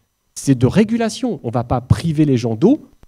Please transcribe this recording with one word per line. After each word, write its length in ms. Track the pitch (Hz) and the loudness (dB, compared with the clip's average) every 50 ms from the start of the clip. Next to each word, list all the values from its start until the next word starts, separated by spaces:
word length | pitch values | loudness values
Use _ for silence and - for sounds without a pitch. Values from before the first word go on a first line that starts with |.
| _ _ _ _ _ _ _ | _ _ _ _ _ _ _
c'est 220 | - - 139 135 | -4 0 0 2
de 100 | 117 120 | 2 2
régulation. 720 | 120 127 180 226 208 233 233 226 220 220 - - 240 185 - | 2 2 2 2 2 0 -2 -2 -4 -4 -6 -6 -6 -6 -6
On 60 | - 120 | -6 -4
ne 40 | |
va 120 | 110 120 117 | -4 -4 -2
pas 160 | - 135 120 | -2 -4 -2
priver 440 | 127 - - - - 165 147 156 156 | 0 0 0 0 0 -2 0 2 2
les 120 | 147 131 | 2 2
gens 180 | 113 123 117 113 | 0 0 -2 0
d'eau, 320 | 110 156 226 294 - - - _ _ - | 2 2 2 2 2 -2 -10 _ _ -10